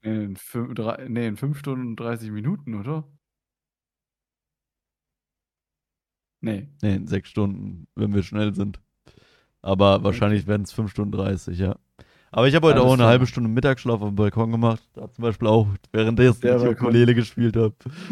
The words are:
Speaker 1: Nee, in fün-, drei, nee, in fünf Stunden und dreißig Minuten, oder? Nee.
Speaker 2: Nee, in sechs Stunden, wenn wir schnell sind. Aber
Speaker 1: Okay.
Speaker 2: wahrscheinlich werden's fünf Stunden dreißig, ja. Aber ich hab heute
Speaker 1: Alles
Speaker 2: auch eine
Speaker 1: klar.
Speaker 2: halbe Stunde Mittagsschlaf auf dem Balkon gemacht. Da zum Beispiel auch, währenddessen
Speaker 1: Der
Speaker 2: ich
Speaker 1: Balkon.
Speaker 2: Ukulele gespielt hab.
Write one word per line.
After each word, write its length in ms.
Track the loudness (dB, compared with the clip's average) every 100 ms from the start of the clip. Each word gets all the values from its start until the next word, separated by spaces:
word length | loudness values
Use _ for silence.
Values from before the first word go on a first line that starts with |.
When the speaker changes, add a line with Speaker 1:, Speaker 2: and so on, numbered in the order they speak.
Speaker 1:
Nee, 220 | -6 -6
in 120 | -6 -10
fün-, 360 | -12 -10 -8
drei, 340 | -6 -8 -8 -8
nee, 180 | -6 -4
in 80 | -4
fünf 220 | -6 -6
Stunden 280 | -6 -8 -8
und 100 | -8
dreißig 320 | -8 -8 -8
Minuten, 420 | -8 -6 -6 -8 -10
oder? 280 | -8 -8 -10 _ _ _ _ _ _ _ _ _ _ _ _ _ _ _ _ _ _ _ _ _ _ _ _ _ _ _ _ _ _ _ _ _
Nee. 260 | -8 -6 -10 _
Speaker 2:
Nee, 140 | -2 -2
in 120 | -4
sechs 220 | -6 -6
Stunden, 580 | -4 -2 -4 -12 -14 -16 -4
wenn 180 | -2 -2
wir 80 |
schnell 300 | -2 -2 -2 -2
sind. 240 | -6 -6 _ _ _ _ _ _ _ _
Aber 340 | -4 4 4 4
Speaker 1:
Okay. 80 | 2
Speaker 2:
wahrscheinlich 420 | 0 2 0 0
werden's 240 | -4 -4
fünf 200 | -6 -6
Stunden 200 | -4 -6
dreißig, 480 | -4 -4 -4 -6 -4
ja. 160 | -4 -4 _ _ -20 _ _
Aber 160 | 0 4
ich 80 | 6
hab 80 |
heute 160 | 6 6
Speaker 1:
Alles 100 | 6
Speaker 2:
auch 40 |
eine 100 | 6
Speaker 1:
klar. 60 | 6
Speaker 2:
halbe 180 | 6 4
Stunde 220 | -2 -2
Mittagsschlaf 520 | 0 0 0 -2 -2
auf 60 | -2
dem 60 | 0
Balkon 360 | 0 0 -2
gemacht. 300 | 0 0 0 _
Da 180 | -18 -18
zum 120 | -6
Beispiel 240 | -6 -2 2
auch, 180 | 4 2 -2 _
währenddessen 500 | -2 0 6 4 6
Speaker 1:
Der 160 | 2 2
Speaker 2:
ich 60 |
Speaker 1:
Balkon. 240 | 2 0 2
Speaker 2:
Ukulele 280 | 4 6 4
gespielt 420 | 0 -2 0 2
hab. 160 | 0 -2 -16 -16 -10